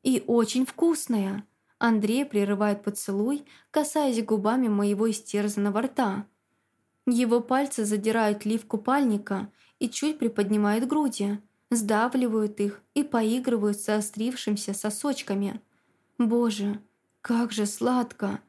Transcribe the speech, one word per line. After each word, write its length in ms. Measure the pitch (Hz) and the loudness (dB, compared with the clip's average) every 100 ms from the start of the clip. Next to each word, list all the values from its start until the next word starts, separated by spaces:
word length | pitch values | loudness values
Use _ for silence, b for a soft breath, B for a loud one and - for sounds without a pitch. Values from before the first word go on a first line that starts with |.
«И 200 | 262 254 - | 2 2 4
очень 380 | 233 220 247 262 | 2 4 2 -2
вкусная!» 800 | - 339 311 - 226 196 196 - _ _ _ | 2 2 2 0 0 0 -4 -10 _ _ _
Андрей 460 | 233 220 208 240 285 | 2 2 2 0 0
прерывает 580 | 208 202 196 208 202 | 0 0 2 0 0
поцелуй, 640 | 208 202 - 196 220 285 B B B | -4 -6 -4 -2 0 -2 B B B
касаясь 520 | - 294 311 285 226 | -2 0 0 0 0
губами 440 | 220 220 202 254 247 | 0 0 2 2 2
моего 420 | 202 202 202 226 | 2 0 0 0
истерзанного 760 | 214 - 202 208 208 202 202 | -2 -4 -2 -2 0 0 0
рта. 420 | 262 - 233 196 208 _ _ _ _ _ _ _ - | -2 0 -2 -2 -10 _ _ _ _ _ _ _ 0
Его 340 | 240 247 240 | 2 4 2
пальцы 460 | 240 262 277 - 208 | 2 0 0 -2 -2
задирают 600 | 214 214 226 214 208 208 | 0 0 2 2 0 -2
лиф 200 | 220 - | -2 -2
купальника 840 | 214 208 277 262 208 208 196 202 b b b | -4 0 2 2 0 -2 -6 -6 b b b
и 80 | 233 | -6
чуть 300 | - 302 302 | -2 -4 0
приподнимают 680 | 233 226 202 214 208 214 254 | -2 0 0 2 2 2 0
груди, 520 | 302 285 - 202 208 - _ _ | 0 0 -2 -4 -4 -10 _ _
сдавливают 920 | 240 214 214 240 254 247 220 214 208 | -2 2 2 2 0 0 0 0 0
их 220 | 202 202 _ - | -4 -4 _ -2
и 80 | |
поигрывают 760 | 294 233 214 240 254 233 208 202 | 0 2 2 0 0 0 0 -2
с 60 | - | 0
заострившимся 880 | 214 208 - 226 254 - 208 - | -2 -2 -4 -4 -4 -2 -2 -2
сосочками. 880 | 202 214 208 294 277 - 196 202 226 _ _ _ _ _ _ | -4 -4 -4 -4 -4 -4 -2 -2 -6 _ _ _ _ _ _
Боже, 640 | 226 240 233 208 202 202 - _ _ _ | 2 4 2 0 -2 -4 -10 _ _ _
как 300 | - 233 233 | -2 0 0
же 160 | 214 208 | -2 -4
сладко! 760 | - 233 254 240 - 196 202 | -2 0 0 -2 -4 -6 -6